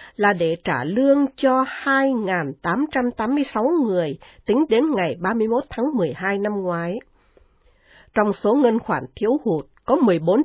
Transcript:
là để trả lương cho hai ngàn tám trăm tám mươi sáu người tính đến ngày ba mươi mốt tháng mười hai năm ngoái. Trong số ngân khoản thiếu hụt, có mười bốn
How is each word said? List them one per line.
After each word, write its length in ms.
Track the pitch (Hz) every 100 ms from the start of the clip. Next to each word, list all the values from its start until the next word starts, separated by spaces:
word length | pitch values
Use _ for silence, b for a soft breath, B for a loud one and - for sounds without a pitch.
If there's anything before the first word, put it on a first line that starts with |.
| B B
là 180 | 202
để 240 | 190 165 165
trả 200 | - 139
lương 420 | 135 208 269 277 277 -
cho 300 | 269 254 262
hai 460 | - - 269 269
ngàn 400 | 254 202 180 143 135
tám 240 | 170 190 302
trăm 200 | 285 247 240
tám 180 | 220 285
mươi 80 |
sáu 200 | 269 220 240 339 240
người 320 | 185 160 135 B B -
tính 200 | 226 311
đến 220 | 220 311 254
ngày 200 | 170 156
ba 120 | 185
mươi 140 | 226 220
mốt 160 | 233 294
tháng 160 | - 262 277
mười 180 | 165
hai 240 | - 185 202
năm 140 | 208 208
ngoái. 380 | 185 170 170 208 - _ b b b b b b b b b
Trong 200 | - 208
số 200 | 202 202
ngân 260 | 254 247 220
khoản 240 | - 156 - -
thiếu 160 | 208 285
hụt, 220 | 240 160 - _ -
có 100 | 285
mười 240 | 247 170
bốn 220 | 160 208